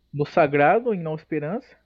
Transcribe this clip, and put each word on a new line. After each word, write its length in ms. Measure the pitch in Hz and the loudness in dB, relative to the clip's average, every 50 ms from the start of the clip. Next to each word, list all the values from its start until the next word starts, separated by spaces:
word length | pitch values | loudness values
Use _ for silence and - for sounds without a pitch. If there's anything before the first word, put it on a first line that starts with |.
| _ _ - | _ _ -6
no 120 | 143 147 | -6 -4
Sagrado, 680 | - - 180 160 139 143 143 143 151 190 233 247 247 214 | -2 2 2 2 2 4 4 4 4 4 2 0 -2 -4
em 60 | 180 | -4
Nova 220 | 165 156 156 156 | -4 -8 -8 -10
Esperança. 460 | - - 165 151 147 151 190 254 - _ - _ _ | -8 -8 -6 -6 -6 -6 -8 -8 -10 _ -20 _ _